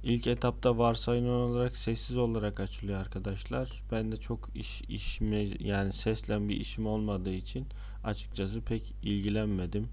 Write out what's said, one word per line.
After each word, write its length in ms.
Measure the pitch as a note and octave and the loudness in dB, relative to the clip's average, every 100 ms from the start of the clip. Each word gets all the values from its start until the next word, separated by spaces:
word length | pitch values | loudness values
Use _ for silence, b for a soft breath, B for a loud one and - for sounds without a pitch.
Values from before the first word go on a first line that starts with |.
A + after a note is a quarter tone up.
İlk 240 | - A#2+ - | 2 2 2
etapta 520 | A#2+ B2 A#2+ B2+ A#2 | 2 2 2 2 6
varsayılan 600 | A#2+ A#2 - A#2+ B2 B2 | 4 4 2 2 4 2
olarak 360 | B2 A#2+ B2 - | 2 2 0 0
sessiz 400 | - A#2 - B2 | -2 0 0 2
olarak 440 | A#2+ A2+ G#2 G2+ | 2 2 0 0
açılıyor 400 | G2 - G2 G2 | -4 -4 -2 -2
arkadaşlar. 840 | F#2+ G2 G2 G2 - B2 B2+ - - | -2 -4 -4 -4 -2 -2 -2 -6 -2
Ben 200 | A2+ A2 | -2 0
de 40 | A2 | -4
çok 320 | - A2+ - | -4 -6 -4
iş, 280 | - A2+ - | -8 -6 -8
işime, 640 | - G#2 - - G#2+ G#2+ G#2 F#2+ | -6 -2 0 2 2 2 2 0
yani 320 | - G2 G2 | 0 2 2
sesle 560 | - - A2 - G#2 G#2 | 2 2 0 0 0 2
bir 80 | G#2 | 0
işim 300 | G#2+ - A2 | -2 -2 0
olmadığı 480 | A2 G#2+ G2 F#2+ | 2 2 0 0
için 320 | F#2 - C3 C3+ B B B | -2 -2 -6 -6 B B B
açıkçası 560 | A2+ G#2 - - G2 A2 | -4 -4 -4 -2 -2 -2
pek 340 | A2+ A#2 - - | -2 -2 -2 -6
ilgilenmedim. 840 | G#2 G2+ G2+ G#2 G#2+ F#2+ F2+ G#2 A#2 | 0 0 2 2 2 0 0 -2 -4